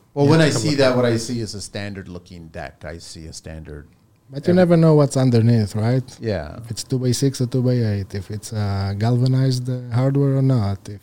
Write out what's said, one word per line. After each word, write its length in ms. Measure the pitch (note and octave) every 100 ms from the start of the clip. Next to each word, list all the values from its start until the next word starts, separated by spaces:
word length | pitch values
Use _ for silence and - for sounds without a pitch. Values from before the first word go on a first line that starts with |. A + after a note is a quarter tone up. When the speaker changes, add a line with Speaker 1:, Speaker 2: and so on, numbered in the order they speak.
| _
Speaker 1:
Well, 120 | C#3 C#3+
when 120 | D#3+
Speaker 2:
to 60 | D3+
Speaker 1:
I 40 |
Speaker 2:
come 120 | A#2
Speaker 1:
see 60 | D3+
Speaker 2:
look 80 | C#3
Speaker 1:
that, 140 | C3
Speaker 2:
at? 40 | B2
Speaker 1:
what 80 |
I 120 | A#2+ A2+
see 220 | A#2+ A#2+
is 140 | G#2+
a 60 | G2+
standard 480 | - G#2+ G2+ G2 F2
looking 400 | F2 - F2+ D#2+
deck. 340 | E2+ C#2 -
I 120 | D2+ E2
see 280 | - E2+ D#2+
a 60 |
standard 540 | - E2 D#2+ D2+ D2 C#2+ _ _ _ -
Speaker 3:
But 80 | C3+ F3+
you 60 |
Speaker 1:
every 20 |
Speaker 3:
never 220 | F3+ F3 E3
know 160 | D#3+
what's 220 | D3+ C#3+ C3+
underneath, 580 | C3 A#2 A2+ A#2 G2+ G#2+
right? 260 | A2 C3 B2+ -
Speaker 1:
Yeah. 380 | A#2 F#2 D2+ F2
Speaker 3:
If 140 | A#2
it's 100 | G#2+
two-by-six 580 | - B2+ B2+ A#2 C#3 C3+
or 40 | B2
two-by-eight, 680 | C3 B2 B2 A2 G2+ F#2+
if 160 | G2+ -
it's, 220 | G#2+ -
uh, 400 | A2 G2+ G2 G2 G2+
galvanized, 680 | A2+ B2 C3 C3 C3 B2+ B2
uh, 260 | B2+ B2
hardware 440 | A#2 C3+ C#3 C#3 C3+
or 40 |
not, 460 | C3+ B2+ G2 G2 -
if 140 | G2+